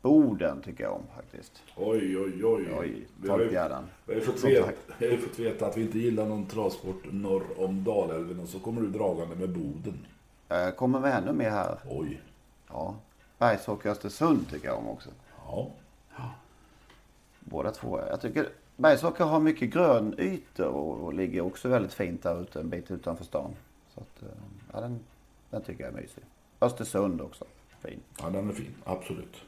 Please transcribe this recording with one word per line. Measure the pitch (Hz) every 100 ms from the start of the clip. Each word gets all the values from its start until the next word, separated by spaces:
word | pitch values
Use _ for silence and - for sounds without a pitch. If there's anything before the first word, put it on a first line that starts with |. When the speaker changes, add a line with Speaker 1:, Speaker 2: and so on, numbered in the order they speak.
Speaker 1:
Boden | 127 156 139 98 85 69
tycker | - -
jag | 57
om | - - -
faktiskt. | - - - - - -
Speaker 2:
Oj, | 107 113 95 92
oj, | 95 92 110
oj. | 113 87 80
Speaker 1:
Oj, | 85 53 - -
Speaker 2:
Vi | 95
har | 98
ju, |
Speaker 1:
Torpgärden. | 90 90 80 65 87 - -
Speaker 2:
vi |
har | 110
ju | 113
fått | -
Speaker 1:
Som | 135
Speaker 2:
vet-, | 127 -
Speaker 1:
sagt. | - - -
Speaker 2:
vi | 120
har |
ju | 120
fått | - -
veta | 113 - 104
att | 107
vi |
inte | 110 107
gillar | 117 110 107
någon | 107 95
travsport | 110 101 - 95 95 -
norr | 98 101 95 92 -
om | 92 95
Dalälven, | 98 104 - 80 85 90
och | 87
så | 92
kommer | 113 117
du | 107
dragande | 104 101 82 82 82
med | 92
Boden. | 87 73 76 90 85 - - _ _ _
Speaker 1:
Jag | 87 90 -
kommer | 127 131
med | 135 123
ännu | 92
mer | 151 113
här. | 104 92 - -
Speaker 2:
Oj. | - 78 71 - - _ _ -
Speaker 1:
Ja. | - 87 107 - _ - _
Bergsåker | 120 104 - 104 104
och | 104
Östersund | 101 - 165 135 82
tycker | 76 69
jag | 57
om | 57
också. | 57 - - - - -
Speaker 2:
Ja. | 95 120 - - _ _ -
Speaker 1:
Ja. | 123 - - - - - - - _ _ _ _
Båda | - - 71
två. | - - 87
Jag | - -
tycker | 120 147 - - - -
Bergsåker | 156 135 165 - 170
har | 156
mycket | 156 156 120
grönytor | 156 175 120 107 - 92 - - - 82
och, | 67 76 60 85
och |
ligger | 76 92 90
också | 90 - 127
väldigt | 127 92
fint | - 92 87
där | 87 85
ute, | 90 -
en | 82
bit | 87 85
utanför | 90 87 78
stan. | 87 76 - 90 - _ _
Så | -
att, | - -
eh, | 104 104 104 98 -
ja, | 107
den, | 117 120 - - - _ _
den | -
tycker | - -
jag | 62
är | -
mysig. | - - - _ _ _
Östersund | 120 123 120 - 101 82
också. | 69 - - - - -
Fin. | - - - -
Speaker 2:
Ja, | 82
den | 95 101
är |
fin. | - 69 - -
Absolut. | 92 - 90 - -